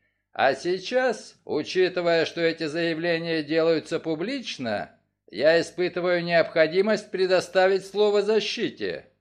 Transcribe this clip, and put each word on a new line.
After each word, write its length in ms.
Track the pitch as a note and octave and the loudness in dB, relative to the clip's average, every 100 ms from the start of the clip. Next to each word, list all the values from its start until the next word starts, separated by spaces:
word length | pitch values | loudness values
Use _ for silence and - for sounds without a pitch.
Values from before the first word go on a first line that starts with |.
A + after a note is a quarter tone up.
| _ _ _ | _ _ _
А 220 | - B2 | 0 0
сейчас, 840 | C3+ F3 F#3 F#3 B3+ B3+ - - - - | 0 -2 -4 -4 -2 -2 -4 -10 -18 -6
учитывая, 800 | C3+ - F#3 F3+ F3 E3+ E3 D3+ | -6 -2 0 0 2 2 2 0
что 160 | E3+ | 0
эти 240 | E3 D#3+ D#3+ | -2 -2 -4
заявления 760 | D#3+ E3 D#3+ F3 E3 E3 D#3+ | -2 -2 -2 -2 -2 0 -2
делаются 560 | C#3+ D#3+ D#3+ D#3+ - E3 | 0 2 4 2 0 -6
публично, 920 | D#3+ D3+ G3 C#4 A3 - A#2+ G#2 D#2+ _ _ _ _ | -4 -4 -4 -6 -8 -8 -4 -4 -6 _ _ _ _
я 320 | G2 D3 E3 | 0 2 2
испытываю 640 | - - F3+ F3 F3+ F3+ | 2 -4 -4 -2 0 0
необходимость 880 | E3+ E3+ D#3+ E3+ D#3+ F3+ G#3 G#3+ - | 2 2 2 2 2 2 2 0 -2
предоставить 760 | F#3 F#3 F3+ - F#3 F#3 G3 F#3 | -2 2 2 2 2 4 2 -2
слово 360 | G3+ G#3+ G#3 | 0 2 2
защите. 840 | G3 A3 G3+ A#3+ E3+ - G2 D2 - _ | 2 0 0 -4 -6 -4 -6 -6 -10 _